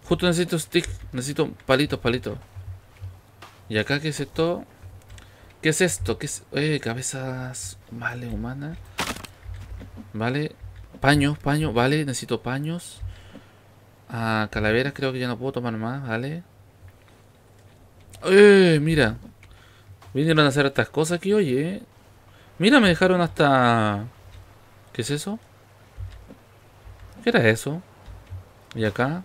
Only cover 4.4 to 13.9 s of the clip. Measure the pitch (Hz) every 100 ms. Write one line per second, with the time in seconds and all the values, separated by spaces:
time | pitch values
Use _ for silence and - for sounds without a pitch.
4.4 | 165 175 - - - - - - - -
5.4 | - - 156 151 180 - - 117 147 -
6.4 | - - 151 147 113 117 127 135 131 127
7.4 | 127 123 - - - 117 117 123 123 104
8.4 | 117 131 147 170 - - - - - -
9.4 | - - - - - - 107 107 113 139
10.4 | 151 - - - - - 135 147 143 147
11.4 | - 147 156 113 123 151 143 120 113 117
12.4 | 120 131 151 170 - - - - - -
13.4 | - - - - -